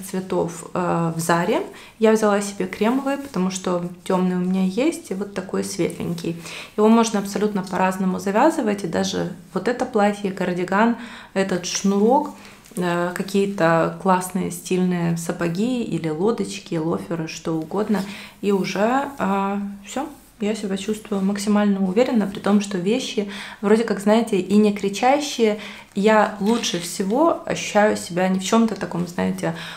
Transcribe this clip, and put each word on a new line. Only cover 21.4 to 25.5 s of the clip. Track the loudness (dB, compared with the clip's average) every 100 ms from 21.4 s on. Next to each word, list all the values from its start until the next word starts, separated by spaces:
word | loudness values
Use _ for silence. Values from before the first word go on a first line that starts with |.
| 2 4 4 4
уверенно, | 2 2 2 2 0
при | -2
том, | 2 2
что | 2 -2
вещи | 0 -2 -2 -6 -6 -8 -12 -4
вроде | 2 4
как, | 2 0
знаете, | 4 4 4 -2
и | 4 4
не | 4
кричащие. | 2 -2 0 2 2 0 0 0